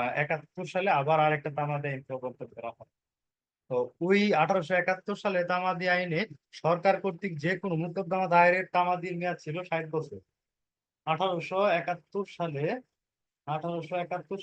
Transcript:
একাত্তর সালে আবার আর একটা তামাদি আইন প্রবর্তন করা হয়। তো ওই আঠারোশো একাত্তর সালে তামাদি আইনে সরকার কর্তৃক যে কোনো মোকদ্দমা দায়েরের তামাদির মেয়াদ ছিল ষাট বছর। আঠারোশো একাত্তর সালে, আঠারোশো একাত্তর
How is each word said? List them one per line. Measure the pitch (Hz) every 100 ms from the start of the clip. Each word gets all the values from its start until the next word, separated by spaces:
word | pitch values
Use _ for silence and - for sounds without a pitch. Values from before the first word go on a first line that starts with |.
| 123 147
একাত্তর | 147 156 - - 160
সালে | 185 196
আবার | 151 139 156
আর | 156 151
একটা | 151 147
তামাদি | 147 147 143
আইন | 135 139
প্রবর্তন | 131 127 - 117
করা | 113 117 -
হয়। | 113 _ _ _ _ _ _ _ _
তো | 123 123 -
ওই | 170 202 208
আঠারোশো | 156 160 190 156
একাত্তর | 180 180 185 - 202
সালে | 208 180 175
তামাদি | 180 185 170 180
আইনে | 180 180 160 214 147 _
সরকার | - 156 170 196 185
কর্তৃক | 190 170 196 156
যে | 160 185
কোনো | 196 160
মোকদ্দমা | 170 180 180 185 185
দায়েরের | 175 175 185 185 180
তামাদির | 175 175 185 175
মেয়াদ | 180 160
ছিল | 156 165
ষাট | 180 165 160 156
বছর। | 143 98 - _ _ _ _ _ _ _ 156
আঠারোশো | 160 190 175 147 185 202 170
একাত্তর | - 175 _ 202 196 -
সালে, | 170 139 160 254 - _ _ _ _ _ -
আঠারোশো | 151 170 170 151 175
একাত্তর | 175 180 - 196